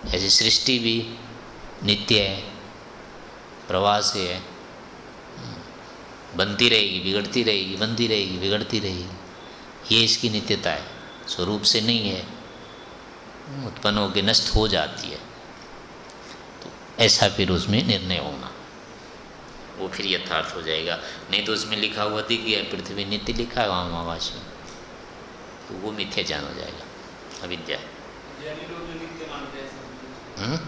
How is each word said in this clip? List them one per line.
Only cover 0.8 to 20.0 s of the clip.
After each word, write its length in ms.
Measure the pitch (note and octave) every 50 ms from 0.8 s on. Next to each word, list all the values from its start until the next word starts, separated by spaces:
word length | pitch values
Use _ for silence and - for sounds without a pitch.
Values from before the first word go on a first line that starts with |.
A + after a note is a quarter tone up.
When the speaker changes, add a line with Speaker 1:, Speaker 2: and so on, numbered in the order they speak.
| A2+ A2+ A2+ A#2 A2+ A2+ - - - - - - - - - - - - - - -
Speaker 1:
नित्य 360 | G2+ G#2 G#2 - - B2 G#2
है, 200 | G2+ F#2+ G2 G2 F#2+ - - - - - - - - - - - - - - - - - - - - - - - - -
प्रवाह 320 | F#2 F#2 G2 G2+ G#2 G#2
से 320 | G#2 - - G2+ F#2 F2+
है, 100 | F2+ F#2 F#2+ - - - - - - - - - - - - - - - - - - - - - - - - - - - - - - - - - - - - - -
बनती 340 | E2+ F#2+ G#2 G2+ G2+ A#2 A#2
रहेगी, 320 | A#2 A2 G#2 G2 F#2 F#2
बिगड़ती 420 | F2 F#2+ F#2+ G#2 G2+ - - B2+
रहेगी, 340 | A#2 A2 G#2 G2 F#2+ F#2+ F#2+
बनती 300 | F#2+ G#2+ A2 A#2 A2 A#2
रहेगी, 320 | A2 A2 G#2 G2 F#2 F#2 F2+
बिगड़ती 400 | F#2 F#2+ G2+ G#2 G#2+ - A2+ G#2+
रहेगी, 300 | G#2 F#2+ F#2 F2+ F2+ F#2 F#2 F2+ - - - - - - - - - - - - - - G#2
ये 100 | A2+ A2+
इसकी 260 | A2 - - - A#2
नित्यता 400 | G#2+ G#2 G2+ - G#2 - - F2
है, 160 | D#2 D2 - - - - - - - - - -
स्वरूप 340 | - - F2+ F#2 G#2 G#2
से 180 | G#2 - - A2+
नहीं 300 | G#2+ A#2 A#2+ A2+ G#2+ G2+
है, 320 | F#2+ F#2 F2 - - - - - - - - - - - - - - - - - - - - - - - - D3+ C#3 C#3 C3
उत्पन्न 320 | G#2+ - - - G#2 G#2 G#2+
होके 240 | G2+ G2 F#2+ G#2
नष्ट 320 | F#2+ G#2 A2 - - - -
हो 140 | G#2+ A2 A2
जाती 400 | F#2+ E2+ D#2 - - - - E2
है। 80 | D#2 D2 - - - - - - - - - - - - - - - - - - - - - - - - - - - -
तो 100 | - - - - - - - -
ऐसा 300 | A#2 G#2+ - - A2+ G2+
फिर 220 | - - G2 F2+
उसमें 320 | F#2 E2+ - - G#2 A2+
निर्णय 360 | - - G#2+ F#2 F2 F2+ F#2 E2
होना, 340 | C#2+ D2 C#2+ C2 B1 - - - - - - - - - - - - - - - - - - - - - - - - - - F#2+
वो 100 | F#2+ F2+
फिर 180 | - -